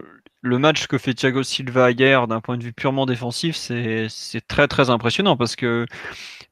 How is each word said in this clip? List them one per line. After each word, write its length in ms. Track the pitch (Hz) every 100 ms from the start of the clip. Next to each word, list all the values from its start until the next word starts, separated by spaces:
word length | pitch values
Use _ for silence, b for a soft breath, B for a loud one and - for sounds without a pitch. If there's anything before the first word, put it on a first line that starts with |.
| - - _ _
le 160 | 123 123
match 300 | 147 156 -
que 100 | 135
fait 160 | -
Thiago 300 | 123 135 127
Silva 480 | 131 - 131 123 123
hier, 360 | 120 135 135 120
d'un 140 | 110
point 160 | - 123
de 60 |
vue 100 | 120
purement 320 | 113 143 135 131
défensif, 500 | 120 123 - 170 156
c'est, 520 | - 123 117 110 110
c'est 360 | - - 117 -
très, 200 | - 147
très 220 | - 127
impressionnant 480 | 120 117 - 196 131
parce 180 | 117 -
que, 300 | 123 117 117 B B B B B B